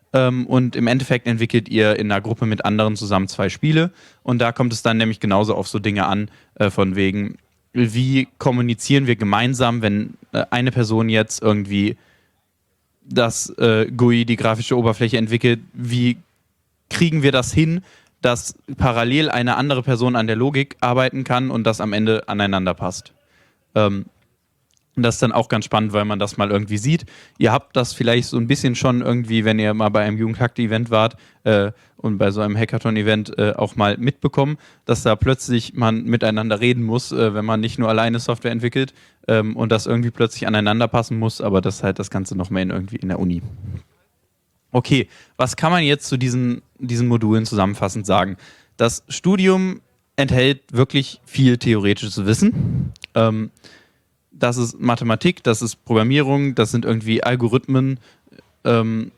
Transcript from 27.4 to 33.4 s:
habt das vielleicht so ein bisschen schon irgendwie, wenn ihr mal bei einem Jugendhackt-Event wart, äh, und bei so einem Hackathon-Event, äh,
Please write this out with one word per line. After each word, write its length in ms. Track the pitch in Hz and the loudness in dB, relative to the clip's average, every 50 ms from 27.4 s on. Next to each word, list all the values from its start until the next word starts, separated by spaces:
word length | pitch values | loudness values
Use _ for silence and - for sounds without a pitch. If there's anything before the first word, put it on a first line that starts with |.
| - 113 | 2 2
habt 240 | 113 139 - _ - | 2 2 -2 _ -2
das 180 | 127 120 - - | -2 -2 -2 -2
vielleicht 340 | - 120 117 117 120 117 - | -2 0 2 2 2 0 -2
so 100 | - 123 | -2 -2
ein 100 | 117 117 | 0 0
bisschen 280 | 139 - - 131 120 | 0 0 0 -2 -2
schon 260 | - - 131 123 123 | 0 0 0 0 0
irgendwie, 420 | 127 127 120 123 117 110 113 113 107 | 0 0 -2 -2 -2 0 0 0 2
wenn 140 | 110 110 107 | 2 2 2
ihr 160 | 107 107 107 | 2 0 0
mal 160 | 110 110 104 | 0 0 0
bei 140 | 104 107 104 | 2 2 0
einem 140 | 107 104 107 | 0 0 -2
Jugendhackt-Event 720 | 113 110 117 - 123 113 - - 120 107 110 113 117 113 | -2 -4 -2 -2 -2 -2 -2 -2 -2 -2 -2 -2 -2 0
wart, 260 | 113 107 110 113 - - - _ _ _ - | 2 2 2 2 0 -6 -20 _ _ _ 0
äh, 280 | 110 107 101 101 104 - _ _ _ _ _ | 2 2 2 2 0 -4 _ _ _ _ _
und 200 | - 110 107 95 | -4 -4 -2 0
bei 140 | 104 98 | 0 0
so 100 | 98 107 | 0 0
einem 160 | 104 104 104 110 | -2 -2 0 -2
Hackathon-Event, 800 | 117 - - 110 - 113 110 107 101 107 107 107 104 - - | -2 -2 -2 -4 -2 -2 -2 0 0 0 0 0 -2 -4 -2
äh, 140 | - | 0